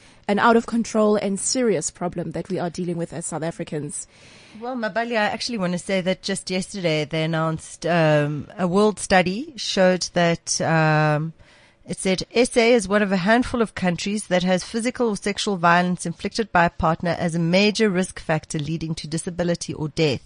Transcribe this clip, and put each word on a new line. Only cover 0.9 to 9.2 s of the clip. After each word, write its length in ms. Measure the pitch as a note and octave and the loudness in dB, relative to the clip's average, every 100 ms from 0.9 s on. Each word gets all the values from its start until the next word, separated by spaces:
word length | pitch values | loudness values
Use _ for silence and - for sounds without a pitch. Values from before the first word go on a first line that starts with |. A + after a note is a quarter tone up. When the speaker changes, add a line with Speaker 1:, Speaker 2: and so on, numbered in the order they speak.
| A3 G#3+ | 2 2
Speaker 1:
and 240 | G#3+ G3+ G3 | 2 0 -4
serious 520 | - C4 A#3+ E3 - | -2 0 0 0 -2
problem 420 | - F3 - C3+ | -6 -8 -6 -8
that 160 | D3+ - | -8 -6
we 100 | E3+ | -4
are 120 | F3 | -4
dealing 260 | D#3+ F3 E3+ | -4 -6 -4
with 160 | E3+ | -6
as 140 | D3+ - | -8 -8
South 180 | D#3+ | -6
Africans. 640 | E3 - E3 D#3 D3 - - - - - - G#3 | -6 -6 -8 -6 -8 -10 -14 -20 -20 -20 -20 -14
Speaker 2:
Well, 140 | A#3 | -8
Mabali, 380 | B3+ G#3+ G3 A#3 | -6 -4 -4 -2
I 140 | A3+ G#3 | 0 0
actually 320 | A3 - A#3 | -2 -6 -4
want 140 | F3 | -2
to 60 | F3+ | -2
say 220 | - F#3+ | -2 -2
that 220 | F3+ F#3 | 0 -2
just 280 | - G3 - | -4 -6 -4
yesterday 540 | F#3 F3 G3+ E3+ D#3 | -6 -6 -4 0 0
they 180 | D3+ D#3+ | -2 -2
announced, 640 | D#3+ D#3+ D#3+ D#3+ - - D#3+ | -2 0 -2 -4 -8 -8 0
um, 600 | E3+ D#3+ D3+ D3 D3+ - - | 2 4 4 2 -2 -8 -4
a 80 | F#3 | 0
world 320 | F#3+ G#3+ F#3+ | 4 2 2
study 540 | - F#3+ | 2 4